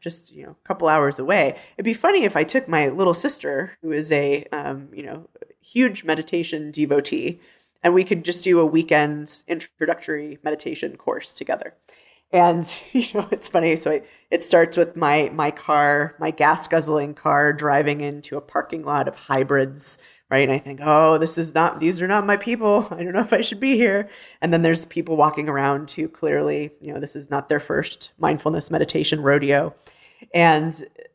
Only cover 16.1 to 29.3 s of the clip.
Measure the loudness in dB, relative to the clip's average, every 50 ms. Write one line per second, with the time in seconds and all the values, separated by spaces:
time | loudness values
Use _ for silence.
16.1 | -6 -6 -6 -6 0 2 4 4 4 2 0 0 0 0 2 0 0 0 -2 -4
17.1 | -8 -4 0 2 2 4 4 2 2 0 0 2 2 2 2 0 -2 -2 -4 -8
18.1 | -8 -10 -12 -10 -10 -10 -10 -6 -4 -4 -4 -4 -8 -8 -6 -4 -2 -2 -2 -4
19.1 | -6 -8 -6 -2 -2 0 0 2 2 0 0 0 -4 -8 -8 -8 -8 -10 -14 -20
20.1 | _ _ _ -2 0 2 2 2 0 -2 -4 -8 -14 -4 0 2 4 6 6 6
21.1 | 4 4 2 -2 -2 -4 -6 -2 0 0 0 0 0 0 -2 -2 0 -2 -2 0
22.1 | 0 0 2 0 0 0 -2 -4 -4 0 2 2 2 2 0 -2 -6 -8 -8 -4
23.1 | -2 -2 0 2 0 0 0 -2 -4 -2 0 2 4 4 4 2 2 0 -2 -6
24.1 | -12 -20 -20 -20 -8 _ 0 0 2 4 4 2 2 0 -2 -6 -6 -6 -4 -2
25.1 | 2 4 4 4 2 0 -4 -2 -2 0 0 0 0 -2 -4 -8 -8 -8 -8 -8
26.1 | -6 -4 -2 0 0 0 0 0 -2 -2 -4 -8 -10 _ -14 -12 -10 -10 -10 -10
27.1 | -12 -14 -8 -6 -6 -4 -2 -2 -2 -2 -2 -2 -2 -4 -4 -4 -10 -14 -18 -20
28.1 | _ -4 -2 -2 -2 0 -2 -2 -2 -2 -4 -4 -2 -2 -2 0 -2 -2 -2 -2
29.1 | -2 0 2 2